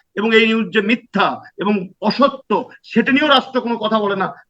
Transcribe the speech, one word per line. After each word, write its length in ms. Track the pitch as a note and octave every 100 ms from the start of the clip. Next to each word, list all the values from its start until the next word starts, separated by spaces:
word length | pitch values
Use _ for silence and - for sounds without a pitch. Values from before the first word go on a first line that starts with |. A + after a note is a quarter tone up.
| _ G3
এবং 200 | A3 A3
এই 120 | A3+
নিউজ 260 | A3+ F#3+
যে 80 | G#3+
মিথ্যা 600 | G#3 A#3 - G3+ E3 B2 - -
এবং 300 | F#3+ G#3 F3+ -
অসত্য 680 | G#3 - C4+ C4+ _ G3+ - -
সেটা 280 | - A3+ C4+
নিয়েও 180 | C4+ D4+
রাষ্ট্র 320 | C4 - B3+
কোনো 160 | A3 A3
কথা 220 | G#3+ A3
বলে 160 | G3+ F#3+
না 180 | F#3 -